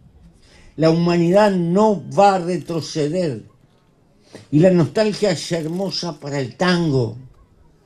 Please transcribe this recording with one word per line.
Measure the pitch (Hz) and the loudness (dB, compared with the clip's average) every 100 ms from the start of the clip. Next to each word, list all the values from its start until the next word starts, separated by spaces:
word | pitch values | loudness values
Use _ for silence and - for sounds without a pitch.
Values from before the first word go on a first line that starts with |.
| _ _ - _ _ - - - | _ _ -20 _ _ -20 -20 -2
La | 160 | 0
humanidad | 165 170 175 170 190 214 | 2 2 2 2 4 4
no | 190 170 180 220 190 131 135 | 2 0 2 2 0 -2 2
va | 202 190 | 4 2
a | |
retroceder. | 170 175 135 165 - 160 147 180 170 113 - _ _ _ _ _ _ _ _ - - | -2 -6 -6 -8 -6 -4 -4 -2 -4 -6 -12 _ _ _ _ _ _ _ _ -20 -2
Y | 147 | 4
la | 185 | 4
nostalgia | 180 143 226 214 202 208 | 4 2 0 -2 0 -2
es | 156 - | -2 -4
hermosa | 170 156 175 196 - 170 151 | -6 -6 -6 -6 -6 -8 -10
para | 143 143 | -8 -6
el | 123 - | -8 -2
tango, | 180 180 165 131 113 - - - _ _ _ _ | 0 0 0 0 -2 -6 -18 -20 _ _ _ _